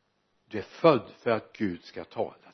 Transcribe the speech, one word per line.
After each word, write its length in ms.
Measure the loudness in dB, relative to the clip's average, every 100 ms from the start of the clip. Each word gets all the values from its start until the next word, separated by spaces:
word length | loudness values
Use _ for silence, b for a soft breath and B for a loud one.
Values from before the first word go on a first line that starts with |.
| _ _ _ _ _
Du 100 | -10
är 40 |
född 480 | -10 2 4 4 0 -6
för 120 | -2
att 220 | -2 -4
Gud 320 | -6 -4 -6
ska 200 | -12 -16
tala 480 | -10 -8 -8 -10 -20